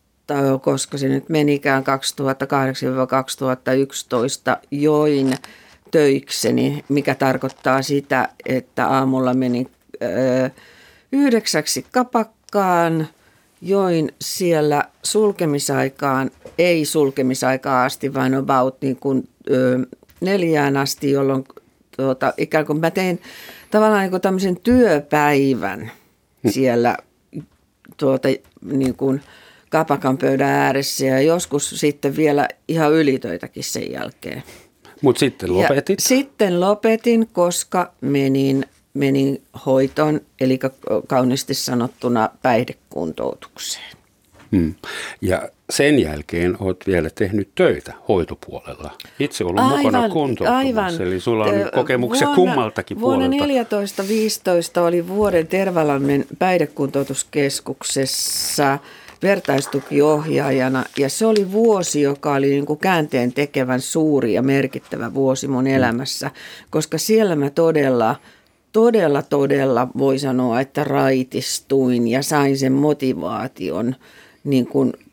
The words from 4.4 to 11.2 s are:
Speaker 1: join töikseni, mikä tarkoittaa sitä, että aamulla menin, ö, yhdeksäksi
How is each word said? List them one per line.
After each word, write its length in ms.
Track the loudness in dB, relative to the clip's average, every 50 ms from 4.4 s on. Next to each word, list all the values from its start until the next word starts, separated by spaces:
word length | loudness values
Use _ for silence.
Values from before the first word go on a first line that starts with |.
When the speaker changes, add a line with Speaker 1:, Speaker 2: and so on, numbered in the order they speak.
| -2 -4 -4 -4 _ -8
Speaker 1:
join 640 | -4 0 2 2 2 2 2 2 2 2 0 0 -2 -4 -8 -18 -20 -20 -20 -20 -20 _ _ -2
töikseni, 920 | 2 2 4 4 2 0 -2 -6 -6 -4 -2 0 0 2 0 0 -2 -4 -4 -2
mikä 260 | -2 0 0 -2 -2
tarkoittaa 680 | 0 0 0 0 -2 -4 -8 -8 _ -2 0 0 0
sitä, 460 | 0 0 -2 -2 -2 0 0 0 0 -2 -6 -8 -6
että 400 | -4 -4 -4 -4 _ -6 -4 -2 0
aamulla 460 | 2 2 2 2 0 2 0 0 0
menin, 340 | 0 0 0 0 -2 -4 -6 _ _ _ _ -12 -8
ö, 480 | -6 -4 -2 0 0 2 2 0 0 -2 -4 -10 -20 -20 -20 -20 -20 -20 -20 _ _ -4
yhdeksäksi 760 | 0 2